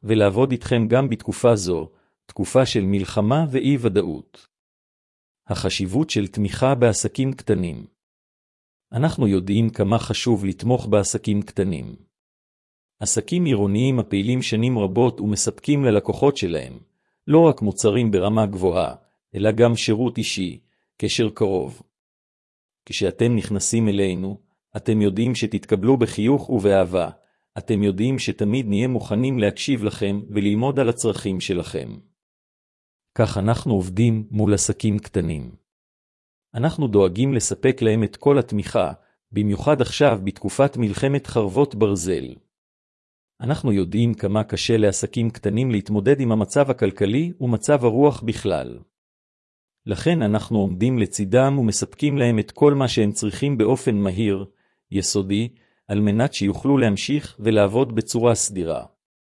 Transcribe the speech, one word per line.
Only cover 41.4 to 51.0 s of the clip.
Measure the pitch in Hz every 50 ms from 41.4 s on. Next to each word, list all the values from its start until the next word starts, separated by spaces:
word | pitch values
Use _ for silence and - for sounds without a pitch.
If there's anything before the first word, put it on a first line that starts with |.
| 110 98 92 117 143 139 -
ברזל. | 104 110 104 101 92 82 92 90 71 64 64 62 - _ _ _ _ _ _ _ _ _ _ _ _ _ _ _ _ _ _ _ -
אנחנו | 110 120 151 - - 135
יודעים | 104 98 92 87 95 104 117 120 110
כמה | - - 98 101 107 107
קשה | - - 95 - - 117 110
לעסקים | 104 104 98 - - - - 127 113 117
קטנים | 117 - - 104 101 113 131 131
להתמודד | 113 104 95 - 104 104 98 120 143 139
עם | 135 120
המצב | 110 110 104 - - 147 143 135
הכלכלי | 127 - 117 98 92 - 101 98 107 135 165 175 175 -
ומצב | 135 123 117 107 - - 147 139 120
הרוח | 120 107 120 143 147 127 113
בכלל. | - 110 107 - - 107 87 76 65 62 60 57 - _ _ _ _ _ _ _ _ _ _ _ _ _ _ _ _ _ _ _ -
לכן | - - - - 160 175 165
אנחנו | 113 101 107 107 - - 117 110
עומדים | 98 98 90 90 104 123 131
לצידם | 120